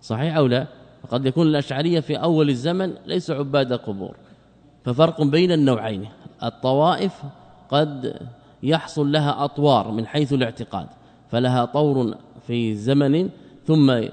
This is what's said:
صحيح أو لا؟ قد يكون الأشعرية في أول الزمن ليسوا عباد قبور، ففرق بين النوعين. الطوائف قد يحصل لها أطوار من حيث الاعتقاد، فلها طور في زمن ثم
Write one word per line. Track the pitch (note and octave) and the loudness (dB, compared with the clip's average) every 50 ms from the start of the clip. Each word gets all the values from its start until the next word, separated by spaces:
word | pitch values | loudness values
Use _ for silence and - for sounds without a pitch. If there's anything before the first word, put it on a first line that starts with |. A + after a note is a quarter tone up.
صحيح | - - A2+ A2+ C#3+ E3 D#3+ | -10 -6 -4 -2 -2 0 2
أو | E3 C#3+ B2+ | 2 2 4
لا؟ | A#2+ B2+ D3 - - - - - - - - - | 2 0 -2 -4 -12 -20 -20 -20 -20 -20 -12 -6
قد | A#2 B2+ C3+ | -4 -2 -2
يكون | C3 B2+ E3 F3 D#3 | 0 0 2 2 2
الأشعرية | D3+ D3 C#3+ - C3+ C3+ D3+ E3+ F3 D#3+ | 2 0 -2 -4 -4 -2 0 0 0 0
في | C#3 - D3+ | 0 -2 -4
أول | - - E3+ E3 D#3 D#3 C#3+ | -2 0 2 2 4 4 2
الزمن | C3+ A#2+ A#2+ E3 F3 F#3 F#3+ F3+ - - - | 2 0 -2 -2 -2 -2 -2 -4 -6 -8 -10
ليسوا | - - F3+ - - D#3+ | -6 -4 -4 -4 -4 -4
عباد | C3+ C#3+ C#3 C#3 C#3+ C3+ B2 B2 | -4 -4 -2 0 0 0 0 -2
قبور، | A#2 - - G2+ G2 F#2 - - - - - - _ _ _ _ _ _ _ _ _ - | -6 -4 -8 -8 -8 -8 -12 -12 -16 -20 -20 -20 _ _ _ _ _ _ _ _ _ -6
ففرق | B2+ B2 B2 - - D#3+ - | -4 2 2 2 2 2 0
بين | D#3 C#3+ C#3 E3 F3+ F3+ | 0 2 4 4 4 4
النوعين. | F3 D#3+ C#3+ C3+ B2+ A2 G#2+ A2 G#2+ F#2+ G2+ G#2+ - - - - - - - | 4 4 4 4 2 2 -2 -4 -6 -6 -8 -12 -14 -20 -20 -20 -16 -10 -8
الطوائف | A#2 - - - C3 C3 C#3 D3+ F3 F3 - - F#3+ - - - C#3 - - - - - - - - | -8 -8 -4 -2 0 2 2 2 2 2 0 -2 -4 -6 -8 -16 -16 -16 -18 -20 -20 -20 -20 -10 -2
قد | C3+ C#3+ D#3 D3+ C#3+ C3 B2+ - - - - B2 - - - - - - - | 0 0 0 0 -2 -6 -8 -8 -8 -8 -14 -16 -18 -20 -20 -20 -16 -6 -2
يحصل | C3 D#3 E3 - - - D#3 D3 C#3+ | 0 0 0 -2 -4 -4 -2 0 2
لها | C#3+ D#3 D3 C#3+ C#3 - C#3+ | 2 2 2 0 0 -2 -4
أطوار | C#3 - - D3 D3 C3+ A2+ F#2+ A2 | -4 -2 2 2 4 4 4 2 0
من | G#2+ A2 A2+ | -4 -6 -6
حيث | G#2+ - D3 D3+ B2 C#3+ | -4 -2 -2 0 0 0
الاعتقاد، | C3 B2 A2+ A2 - A#2 - - F#2+ D#2 - - - - - _ _ _ - | 0 0 -2 -4 -8 -12 -8 -8 -8 -8 -10 -16 -20 -20 -20 _ _ _ -4
فلها | - A#2+ B2 B2+ B2 B2+ A#2+ | -2 0 0 2 2 0 0
طور | A#2+ - C#3+ D3+ D3 C#3 C3 B2 G#2+ - - - - - - - - | 0 0 0 2 2 2 0 0 -2 -4 -8 -14 -20 -20 -20 -10 -6
في | A#2+ A#2+ A#2 A2 G#2+ | -4 -2 -2 -2 -4
زمن | G#2 G#2 A#2+ C#3 C#3+ C#3+ C#3 C#3 D#3+ F#3 F#3+ - - - - - - - | -4 0 2 2 4 4 4 2 2 0 -2 -6 -12 -20 -20 -20 -12 -2
ثم | - D#3 D#3+ C#3+ C3+ B2+ A#2 G#2+ - | 2 4 6 6 6 4 2 0 -4